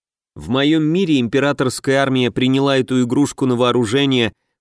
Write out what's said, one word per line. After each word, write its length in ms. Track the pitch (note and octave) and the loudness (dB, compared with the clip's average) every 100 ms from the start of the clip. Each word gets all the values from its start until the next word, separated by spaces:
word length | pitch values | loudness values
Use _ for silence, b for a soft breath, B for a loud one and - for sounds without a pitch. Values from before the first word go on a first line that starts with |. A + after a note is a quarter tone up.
| _ _ _ - | _ _ _ -18
В 80 | D#2 | -6
моём 360 | B2+ D3 D#3+ | -2 2 2
мире 360 | D3+ F3 F3+ C#3+ | 2 0 0 0
императорская 760 | A#2 C#3 C#3+ C#3+ B2+ - - C3+ | 0 0 -2 -2 -4 -2 -2 0
армия 340 | C3+ C3 B2 | 0 0 -2
приняла 460 | - B2+ C3+ C#3 C3+ | 0 0 2 2 0
эту 260 | B2+ B2+ | 0 0
игрушку 420 | A#2+ C#3+ C#3+ - C3 | 0 0 0 0 -2
на 120 | A#2+ | 2
вооружение, 760 | B2 A#2+ A2 C3+ C#3 B2+ A2 - _ _ | 2 2 0 0 0 0 0 -4 _ _